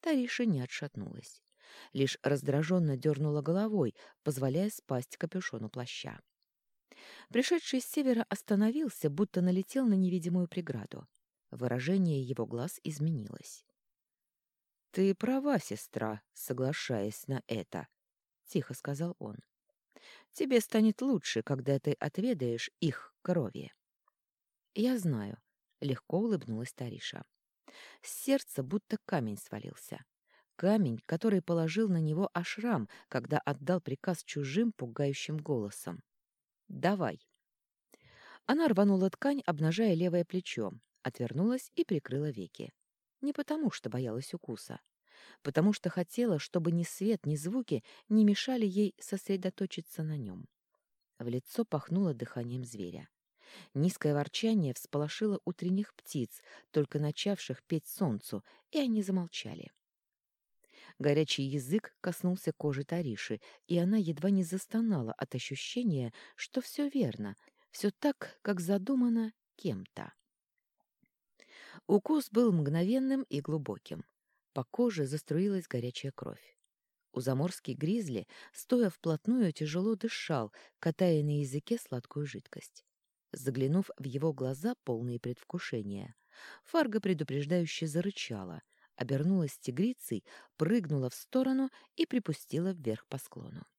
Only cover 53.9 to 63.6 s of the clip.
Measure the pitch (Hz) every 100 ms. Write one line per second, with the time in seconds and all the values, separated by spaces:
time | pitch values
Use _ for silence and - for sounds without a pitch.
53.9 | - 151 147 143 - 226 220 147 123 -
54.9 | 143 151 - 214 196 - 175 175 190 208
55.9 | - - 147 117 - - - _ 156 143
56.9 | 151 151 - 202 196 - 131 _ 160 -
57.9 | - 175 104 - 101 - - _ 302 269
58.9 | 220 190 190 170 - - 78 - _ _
59.9 | _ _ _ _ _ _ _ _ - -
60.9 | - 139 143 156 - 135 143 127 208 -
61.9 | _ - 170 180 185 - - 151 135 143
62.9 | 170 156 104 - 107 - -